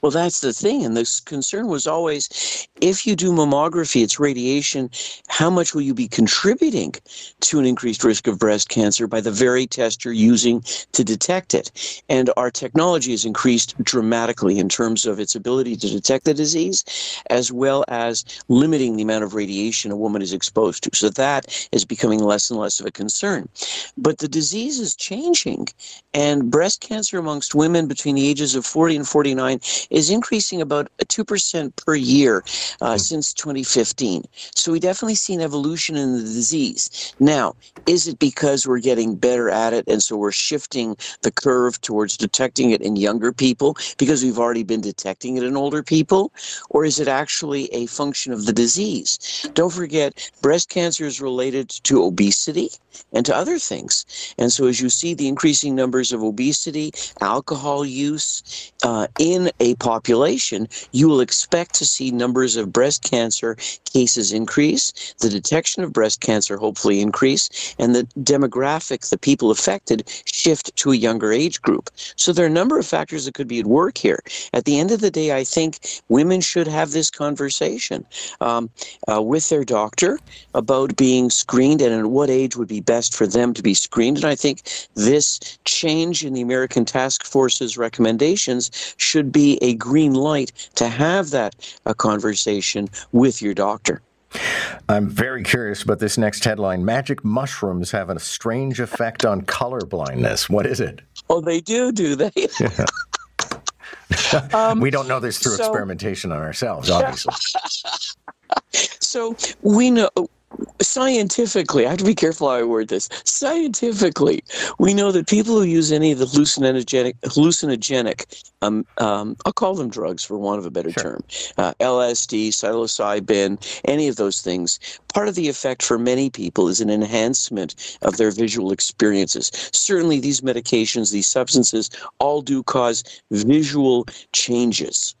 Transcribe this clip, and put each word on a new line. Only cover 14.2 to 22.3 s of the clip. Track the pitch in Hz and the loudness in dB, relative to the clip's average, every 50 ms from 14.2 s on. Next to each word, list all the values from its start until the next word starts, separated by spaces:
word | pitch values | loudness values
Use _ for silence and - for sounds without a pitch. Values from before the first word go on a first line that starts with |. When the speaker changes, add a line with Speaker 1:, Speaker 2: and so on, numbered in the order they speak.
| 117 117 117 - - 92 98 101 | 0 -2 -2 0 2 2 2 2
Speaker 1:
in | 92 95 | 2 0
terms | - - 117 113 113 104 - | 0 0 0 0 0 0 0
of | 113 101 98 | 0 -2 -2
its | 104 - - | -4 -4 -6
ability | 113 98 120 123 131 131 120 113 | -4 -2 -2 0 0 0 -2 -4
to | - - 101 | -4 -4 -4
detect | 104 101 - - 135 131 _ | -4 -2 0 0 0 2 _
the | 165 | 0
disease, | 147 143 156 147 160 165 165 190 190 - - - - - - - - - - - | 0 2 0 0 0 0 0 0 -2 -4 -4 -6 -10 -10 -8 -8 -10 -12 -4 0
as | 117 123 123 123 | 0 0 0 0
well | 127 120 135 135 135 139 143 - | -2 0 0 2 2 2 0 0
as | 123 117 117 117 117 - - - - - - - | -2 -2 -2 -2 -2 -4 -8 -10 -16 -20 -2 4
limiting | 123 123 143 160 160 143 131 120 110 | 4 4 6 4 4 2 2 0 0
the | 107 | 0
amount | 107 110 110 110 107 | 0 0 0 0 -2
of | 98 101 | -2 -2
radiation | 107 104 95 98 98 104 113 110 - - 107 | -4 -4 -4 -4 -4 -4 -2 -4 -4 -4 -4
a | 101 | -4
woman | 104 107 110 104 104 | -2 -2 -2 -2 -2
is | 95 87 | -2 -4
exposed | 92 90 - - _ 110 110 95 80 - - | -4 -4 -6 -2 _ 2 2 2 0 -2 -8
to. | - - | -4 -2
So | - 104 104 | 0 0 0
that | - - 135 139 143 135 - - - - - - | 0 0 0 0 0 -2 -4 -6 -12 -12 -8 -2
is | - 120 - | -2 -2 -2
becoming | _ 117 - - 117 107 107 | _ -2 0 2 2 2 4
less | 107 104 | 4 2